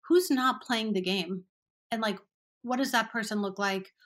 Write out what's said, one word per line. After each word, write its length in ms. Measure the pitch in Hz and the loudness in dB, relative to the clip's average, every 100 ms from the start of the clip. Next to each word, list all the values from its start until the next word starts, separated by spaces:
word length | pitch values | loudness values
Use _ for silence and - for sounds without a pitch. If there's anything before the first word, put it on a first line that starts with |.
| - | 2
who's 220 | 349 359 | 4 4
not 320 | 269 262 - | 2 2 0
playing 320 | - 233 220 | -2 -2 0
the 80 | 202 | 0
game? 420 | 180 196 165 190 - _ _ _ - | 0 0 -2 -6 -10 _ _ _ -8
And, 100 | 226 | -2
like, 200 | 220 190 - _ _ _ | -2 -4 -10 _ _ _
what 160 | 240 247 | -4 -2
does 140 | 269 | 0
that 200 | 240 226 | 0 0
person 300 | 233 220 208 | -2 -4 -2
look 160 | 202 196 | -4 -2
like? 340 | 202 190 190 _ | -2 -2 -6 _